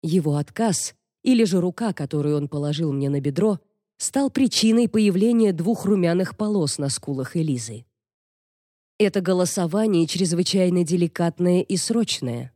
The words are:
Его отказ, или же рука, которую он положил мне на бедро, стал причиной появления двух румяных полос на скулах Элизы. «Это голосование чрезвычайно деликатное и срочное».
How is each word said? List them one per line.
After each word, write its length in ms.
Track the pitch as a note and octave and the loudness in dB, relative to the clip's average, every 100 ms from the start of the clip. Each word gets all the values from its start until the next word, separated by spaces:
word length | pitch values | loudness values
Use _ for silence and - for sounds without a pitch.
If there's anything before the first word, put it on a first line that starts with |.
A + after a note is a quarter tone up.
Его 340 | E3 F3+ D3+ D3 | 0 0 0 -2
отказ, 580 | D3 - A3+ F3 - _ _ _ | -4 -2 -2 -2 -6 _ _ _
или 220 | - B3 | 0 4
же 160 | A3 F#3 | 4 2
рука, 320 | F3+ F3 A#3 | 0 -2 -6
которую 440 | - C#3+ D3+ D3 D3 | -4 -4 -2 0 0
он 120 | C#3+ | -2
положил 440 | C#3+ D3 D3 E3 | -4 -4 -2 -2
мне 160 | C#3 C#3 | -2 -2
на 120 | C#3+ | -2
бедро, 400 | C#3 C#3 G#3+ G3 _ _ _ _ | -2 0 0 0 _ _ _ _
стал 320 | - C#4 C#4 | -4 -2 -2
причиной 580 | C#4+ C4 - A3 A3+ A#3 | 0 0 2 2 4 2
появления 640 | A3 G#3 F#3 A3 A#3 G#3+ | 2 2 2 2 4 2
двух 320 | E3+ F3 A#3 | 2 -2 -2
румяных 520 | F#3+ G3+ E3+ E3+ F#3 - | 0 2 2 2 -2 -4
полос 420 | G#3+ G#3 D3 - | -2 0 -2 -2
на 100 | C#3 | -4
скулах 480 | - - C3+ B2+ F3 | -4 -6 -6 -4 -2
Элизы. 500 | D#3+ B2+ A2+ A2 A#2+ _ _ _ _ _ _ _ _ _ _ _ | -2 -2 -6 -14 -18 _ _ _ _ _ _ _ _ _ _ _
«Это 220 | G#3 G3 | 0 2
голосование 840 | F3+ F#3 F3+ - E3+ G3 A3 F3+ E3 | 0 0 0 0 -2 0 2 2 0
чрезвычайно 800 | E3+ F#3 E3+ F#3 G3 F3+ F3+ | 0 -2 0 0 2 2 2
деликатное 760 | E3 F3 E3+ - E3+ - F3+ F3+ | 0 0 -2 0 -4 0 0 0
и 140 | - F3+ | 0 -4
срочное». 760 | - A3+ A3 - B2+ A#2+ B2+ | -2 -2 -2 -4 -6 -6 -10